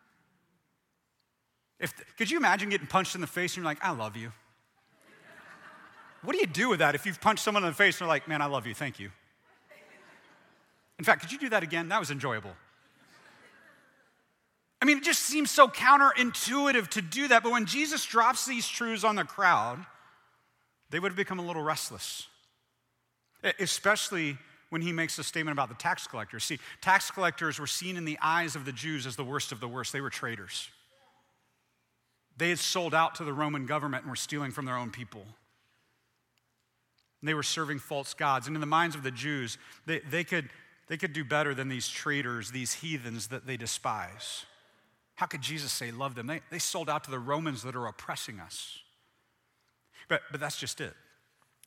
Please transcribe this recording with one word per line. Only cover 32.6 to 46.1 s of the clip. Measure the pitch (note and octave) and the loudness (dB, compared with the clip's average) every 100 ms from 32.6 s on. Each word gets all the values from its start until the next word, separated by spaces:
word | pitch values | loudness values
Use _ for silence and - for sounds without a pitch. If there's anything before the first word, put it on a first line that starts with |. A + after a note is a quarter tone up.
| - F#3 E3 | 0 0 2
out | D#3+ E3 - | 4 2 0
to | |
the | D3+ | -6
Roman | C#3 D3+ D3 B2+ | -2 -2 -2 -2
government | D3+ C#3+ B2+ | -2 -2 -6
and | C#3 | -6
were | B2 | -8
stealing | - D3 C#3 | -6 -4 -6
from | A#2+ C3+ | -6 -4
their | B2 | -4
own | A#2+ | -6
people. | A#2+ A2+ A2 G2+ - _ _ _ _ _ _ _ _ _ _ _ _ _ _ _ _ _ _ | -10 -12 -14 -18 -20 _ _ _ _ _ _ _ _ _ _ _ _ _ _ _ _ _ _
And | D3 | -2
they | |
were | D#3 | -2
serving | C#3 - D3 C#3+ | -2 -2 -4 -6
false | - C#3+ C#3 | -6 -6 -6
gods. | - D3 C3 A#2+ | 0 2 2 0
And | D#3 | -4
in | |
the | D3 | 2
minds | D#3+ E3+ D3+ | 2 2 0
of | |
the | C3 | -6
Jews, | A#2+ C#3+ C#3+ A#2 - - - - | -6 -4 -4 -4 -8 -16 -14 -6
they, | D#3+ | -6
they | D3 D#3+ | -2 -4
could, | E3+ F3 C3+ - - _ - | 0 -2 -4 -10 -20 _ -10
they | D#3 | -6
could | F3+ | -4
do | D3 C3+ | -4 0
better | D3+ D3 | 2 2
than | C3 C3+ | 0 -4
these | B2+ - | -4 -6
traitors, | - D3+ C#3+ B2 A#2+ G#2 | -4 -2 0 -2 -4 -6
these | B2+ B2 - | -6 -4 -4
heathens | E3 D3+ A#2+ A2+ G#2+ | -6 -6 -6 -8 -8
that | B2+ C3 | -8 -8
they | B2 | -8
despise. | A#2 - C3 A2 F#2+ G2+ - - - _ _ _ _ _ _ - | -6 -4 -2 -4 -6 -10 -12 -12 -14 _ _ _ _ _ _ -6
How | F3 | -6
could | D#3 | -4
Jesus | B2+ D#3 C#3 | -6 -6 -6
say, | - A#2+ | -6 -6
"Love | A#2 C#3 | -6 -6